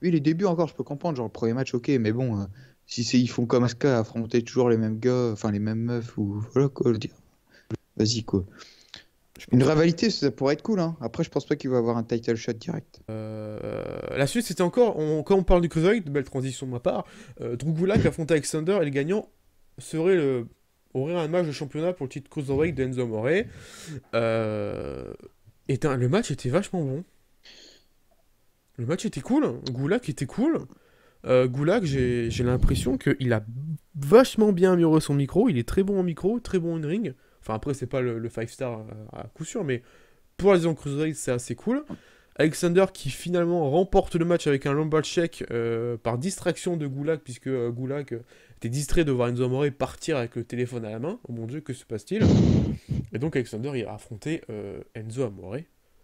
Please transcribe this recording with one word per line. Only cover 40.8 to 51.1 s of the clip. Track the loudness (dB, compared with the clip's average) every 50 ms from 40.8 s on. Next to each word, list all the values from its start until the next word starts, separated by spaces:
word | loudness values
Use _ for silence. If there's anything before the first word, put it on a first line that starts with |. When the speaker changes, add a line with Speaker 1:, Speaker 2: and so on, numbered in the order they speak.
| -4 -6 -4 -2 -2 -2 -4
Speaker 2:
c'est | -4 -2 -2
assez | -2 -2 -4 -6 -10
cool. | -6 -2 -2 -2 -2 -4 -8 -14 -16 _ _ _ _ _ _ _
Alexander | 0 2 2 2 0 0 2 4 4 4 4
qui | 2 -4 -8 -8
finalement | -8 -8 -6 -2 0 0 2 2 2 0 2 2
remporte | 2 2 2 4 4 2 2 2 0
le | 0 2
match | 2 2 2 2
avec | 2 0 2 2
un | 0
lumbar | 0 0 0 2 2 0
check, | 0 0 0 0 0 0 -2 -8 -8 -6
euh, | -4 -2 -2 -2 -2 -2 -4 -4 -4 -4
par | -2 -2 -2 -2
distraction | -2 -4 -6 -4 -2 -2 -2 -2 -2 -4 -2
de | -2 -4
Gulak, | -4 -6 -4 -2 -2 -2 -4
puisque, | -4 -10 -14 -10 -6 -4
euh, | -4 -2 -2 -4
Gulak, | -4 -6 -6 -6 -6 -6 -8 -8
euh, | -10 -12 -12 _ -20 -20 _ -20 -14
était | -8 -6 -4
distrait | -4 -4 -2 2 2 4 4
de | 4
voir | 2 2 0 0
Enzo | 0 0 0
Amore | 0 0 0 0 -2 -2
partir | -2 -6 -6 -6 -6 -4 -2 -2 -2
avec | -2 -4 -6
le | -8 -8
téléphone | -6 -4 -4 -4 -4 -4 -8 -8
à | -8
la | -8 -8
main. | -6 -8